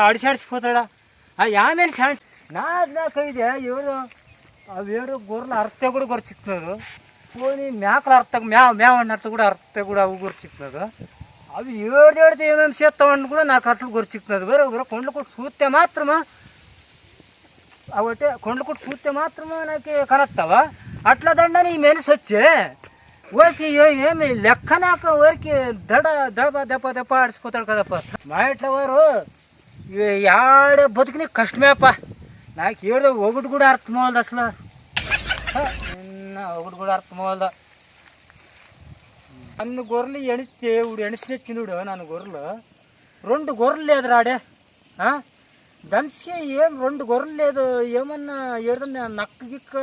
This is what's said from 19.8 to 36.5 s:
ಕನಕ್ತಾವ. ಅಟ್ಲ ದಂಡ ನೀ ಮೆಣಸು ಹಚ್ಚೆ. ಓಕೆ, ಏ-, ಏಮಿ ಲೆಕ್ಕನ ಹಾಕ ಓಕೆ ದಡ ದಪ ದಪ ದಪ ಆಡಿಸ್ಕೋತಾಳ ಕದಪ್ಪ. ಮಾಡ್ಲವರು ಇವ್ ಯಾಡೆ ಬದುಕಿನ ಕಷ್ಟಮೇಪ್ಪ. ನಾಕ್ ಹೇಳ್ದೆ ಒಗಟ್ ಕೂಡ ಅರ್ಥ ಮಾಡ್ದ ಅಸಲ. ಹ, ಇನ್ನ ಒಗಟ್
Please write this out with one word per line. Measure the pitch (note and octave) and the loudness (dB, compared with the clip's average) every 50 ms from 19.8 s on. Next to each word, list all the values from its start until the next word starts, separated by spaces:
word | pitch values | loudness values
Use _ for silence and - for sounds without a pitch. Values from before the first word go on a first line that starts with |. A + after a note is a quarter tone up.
| - D4+ D4 C#4+ C#4 | -8 -4 -2 -2 0
ಕನಕ್ತಾವ. | - C4+ C#4 C#4 C4+ - - E3 D#3+ F3 B3 D#4 D4+ - - - - - - - | 2 2 2 2 0 -2 -4 -2 2 4 4 4 2 0 -16 -20 -18 -10 0 2
ಅಟ್ಲ | G#3+ C4+ C4 D4+ E4 | 2 4 4 4 2
ದಂಡ | D#4+ E4 E4+ E4+ E4 F4 | 4 4 4 4 4 2
ನೀ | F4 F4 E4+ | 2 2 0
ಮೆಣಸು | D#4 D4 D4 D#4 E4 - D4 | 2 4 4 4 4 2 0
ಹಚ್ಚೆ. | D4 - - - G#3 G#3 B3+ D#4+ E4 B3 F#3 C#3 C3 _ - - _ _ _ _ _ _ _ - F#3+ | 0 0 0 -2 2 4 6 6 6 4 0 -4 -10 _ -20 -20 _ _ _ _ _ _ _ 0 4
ಓಕೆ, | B3 E4 E4+ - - D#4 D#4 | 6 6 6 4 0 -4 0
ಏ-, | C#4+ D4 D4 D#4 D4 C4+ C4+ D#4 | 4 6 6 6 4 2 0 0
ಏಮಿ | E4 D#4+ D4+ | 0 0 -2
ಲೆಕ್ಕನ | C#4 B3 A3 G3+ A3 B3 - - - D#4 F4 F4+ | -2 -2 2 2 2 2 2 2 0 0 2 2
ಹಾಕ | F4+ F4+ F4 - | 2 0 0 0
ಓಕೆ | E4 D#4 D4 D4 D#4+ E4 - - D#4 D4 C4+ B3+ A#3+ A3+ F#3 E3+ E3 | 0 4 6 6 4 4 2 -2 -2 -2 -2 -2 -4 -6 -8 -4 0
ದಡ | A3 C#4 D#4 D#4+ D4+ D4 C4+ B3+ G3 | 0 2 2 2 0 -2 -2 -2 -2
ದಪ | A3+ C4 D4 C#4 C#4+ C#4 A3+ | -2 -2 0 -2 -4 -6 -4
ದಪ | C4 C4 - C4 A#3+ | -6 -6 -6 -6 -6
ದಪ | B3 A#3+ - | -6 -4 0
ಆಡಿಸ್ಕೋತಾಳ | C4 C4 B3+ A#3 - - - A#3 G#3+ A#3 A3 | 2 2 2 0 -2 -8 -12 -10 -8 -8 -4
ಕದಪ್ಪ. | A3 G#3+ G#3 F#3+ - F#3 E3 - - - - - | -4 -2 -2 -2 -4 -4 -8 -8 -10 -14 -16 -12
ಮಾಡ್ಲವರು | C#3+ D3+ F3+ A#3 C4+ C4+ - - C4+ C4+ C#4 C#4 B3+ C4 D4 D#4+ D4+ C4 G3+ D#3 - _ _ _ _ _ _ _ _ _ - - - | -6 -2 0 0 0 -2 -2 -4 -4 -2 -2 -2 0 4 4 4 4 2 0 -4 -8 _ _ _ _ _ _ _ _ _ -20 -18 -10
ಇವ್ | F#3+ G3+ G#3 G#3 G3+ G3 | -6 -2 -2 0 0 2
ಯಾಡೆ | G3+ F#3 F#3 G#3+ B3+ C4 C4+ C#4 C#4 C#4+ C#4+ C#4+ C#4+ | 4 6 6 6 6 6 8 8 6 6 6 4 4
ಬದುಕಿನ | C4+ G3+ A#3+ C4+ C#4 C4 D4+ D#4+ - | 4 2 0 -2 0 -2 -8 -8 -4
ಕಷ್ಟಮೇಪ್ಪ. | - - A3 - - A#3 C4+ C#4 C4+ - C4+ C4 - - - - - - - - - - - - - | -2 -2 -2 -2 0 4 4 4 6 6 6 4 4 4 -4 -20 -20 -20 -20 -20 -20 -20 -20 -16 -10
ನಾಕ್ | D#3+ E3+ G#3 G#3+ - | -6 -6 -6 -6 -6
ಹೇಳ್ದೆ | F#3 G3+ A#3+ C4+ C#4 C4+ | -4 -2 0 2 2 2
ಒಗಟ್ | B3+ A3 G3+ G#3+ A#3 C4+ B3 B3+ | 2 2 -2 -2 -2 -4 -6 -4
ಕೂಡ | C4+ C#4 C#4 C4+ | 0 2 4 4
ಅರ್ಥ | C4 - - - | 4 2 -2 -6
ಮಾಡ್ದ | A3+ B3 B3+ B3+ A#3+ | -4 -2 -2 0 0
ಅಸಲ. | A#3+ A#3 - A#3+ A#3+ | -2 -2 -4 -4 -6
ಹ, | A#3+ A3+ F3+ - - - - - _ _ - - - - - - - - - - - - - C4 D4 - - - - - F3+ | -6 -6 -6 -10 -20 -20 -20 -20 _ _ -10 -8 -6 -6 -6 -6 -4 -6 -8 -8 -8 -6 -6 -4 -4 -6 -8 -10 -12 -14 -14
ಇನ್ನ | F#3 F#3 F#3+ F#3+ G3 G3 G3 G3 G3 | -16 -18 -18 -18 -18 -18 -16 -14 -12
ಒಗಟ್ | G3 F3+ | -12 -10